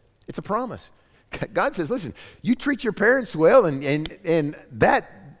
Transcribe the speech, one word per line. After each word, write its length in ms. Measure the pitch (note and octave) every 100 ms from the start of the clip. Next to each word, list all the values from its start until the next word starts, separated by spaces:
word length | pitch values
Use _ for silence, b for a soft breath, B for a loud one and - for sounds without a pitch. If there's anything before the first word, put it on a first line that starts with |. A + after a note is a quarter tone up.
| _ _ -
It's 120 | -
a 40 |
promise. 480 | - G#3+ B3 A#2 - b b b b - -
God 240 | - A3+ -
says, 140 | D3
"Listen, 240 | B3 D3 B B B
you 140 | F#3
treat 280 | B3 C#4+ C4
your 120 | A3+
parents 420 | - G#3+ C4 A3+ D#3
well, 300 | D#3+ B3+ F3+
and, 180 | C3+
and, 340 | C#3 D3+ D#3 -
and 320 | F3 E3 D3 D#3+ -
that, 640 | A2 - A#3+ - - - -